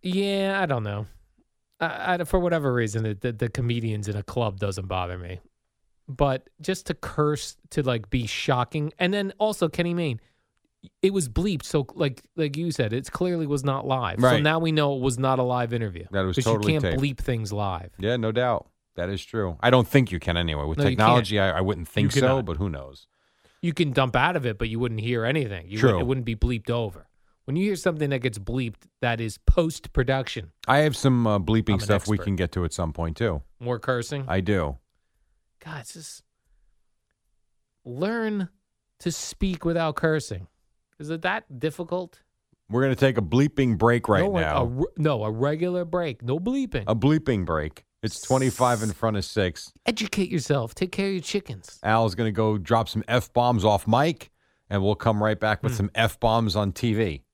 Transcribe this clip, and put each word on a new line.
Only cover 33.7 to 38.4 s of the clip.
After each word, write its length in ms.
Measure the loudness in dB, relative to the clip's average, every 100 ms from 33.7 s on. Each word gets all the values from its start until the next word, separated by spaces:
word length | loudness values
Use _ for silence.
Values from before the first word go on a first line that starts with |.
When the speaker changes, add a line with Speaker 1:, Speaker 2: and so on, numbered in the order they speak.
| -6
Speaker 1:
cursing? 480 | -2 -4 -4 -8 -2
Speaker 2:
I 120 | -2
do. 360 | 0 0 0 -4 _ _ _ _ _ _ _ _
Speaker 1:
God, 160 | -14 -14
it's 140 | -14
just 280 | -18 -18 -20 _ _ _ _ _ _ _ _ _ _ _ _ _ _ _ _
learn 640 | -14 -6 -4 -2 -2 -2